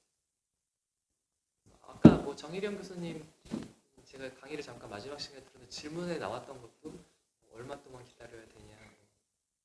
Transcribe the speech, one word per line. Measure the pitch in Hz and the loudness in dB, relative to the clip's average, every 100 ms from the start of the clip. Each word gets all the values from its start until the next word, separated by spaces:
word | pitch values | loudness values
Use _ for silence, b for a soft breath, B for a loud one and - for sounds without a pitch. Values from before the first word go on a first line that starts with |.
| _ _ _ _ _ _ _ _ _ _ _ _ _ _ _ _ - - | _ _ _ _ _ _ _ _ _ _ _ _ _ _ _ _ -20 -20
아까 | - - - - | -20 12 12 12
뭐 | 143 | 0
정일영 | - 151 185 208 196 | -6 -6 -4 -4 -4
교수님, | 185 175 170 156 - - - - - - - - - | -8 -6 -6 -6 -12 -20 -8 -8 -8 -16 -20 -20 -20
제가 | 135 131 - | -12 -12 -12
강의를 | 135 151 | -10 -8
잠깐 | 131 120 123 | -8 -12 -10
마지막 | 104 131 143 | -10 -8 -10
시간에 | - 135 | -10 -14
들었는데 | - 127 120 | -20 -20 -14
질문에 | - 151 165 175 151 | -12 -8 -6 -4 -2
나왔던 | 101 123 123 127 | -2 -4 -8 -14
것도 | 117 - 156 | -16 -16 -14
뭐 | 175 - - _ _ - | -14 -18 -20 _ _ -20
얼마 | 113 131 143 | -14 -10 -10
동안 | 135 127 | -12 -18
기다려야 | 120 - 117 113 110 | -18 -18 -16 -16 -18
되냐, | 110 107 107 107 104 104 _ _ _ _ _ | -20 -20 -20 -20 -20 -20 _ _ _ _ _